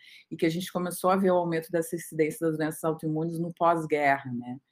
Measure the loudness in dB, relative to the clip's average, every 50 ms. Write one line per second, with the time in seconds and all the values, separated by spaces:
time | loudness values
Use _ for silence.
0 | -20 -20 -20 -20 -16 -14 -4 0 0 0 0 0 -4 -4 -4 -4 -4 -4 -4 0
1 | 2 2 4 4 4 4 4 4 2 0 -2 -2 -2 -2 -2 -2 -2 -2 -4 -8
2 | -8 -4 0 0 0 0 0 0 -2 -2 0 0 -2 -4 -4 -2 -2 -2 -2 -2
3 | -2 -4 -2 -2 -2 -2 -4 -4 -4 -6 -2 2 4 4 4 4 2 0 0 2
4 | 4 4 2 2 0 -6 -8 -6 -6 -8 -10 -12 -14 _